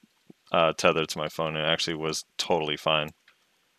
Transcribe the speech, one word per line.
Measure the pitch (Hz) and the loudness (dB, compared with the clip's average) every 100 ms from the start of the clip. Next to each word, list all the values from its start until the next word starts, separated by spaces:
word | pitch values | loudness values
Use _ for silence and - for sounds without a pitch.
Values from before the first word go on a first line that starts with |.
| _ _ - _ _ | _ _ -20 _ _
uh, | 85 80 | 2 2
tether | 78 87 80 76 | 4 2 2 -2
to | 80 | -4
my | 76 | -6
phone, | - 80 78 | -4 -4 -2
and | 78 | 0
it | |
actually | 82 - 78 | 0 -2 -2
was | 78 76 - - | -4 -4 -8 -8
totally | - 85 76 73 | 0 0 0 -2
fine. | 80 78 78 - _ _ _ _ _ | 0 0 0 -10 _ _ _ _ _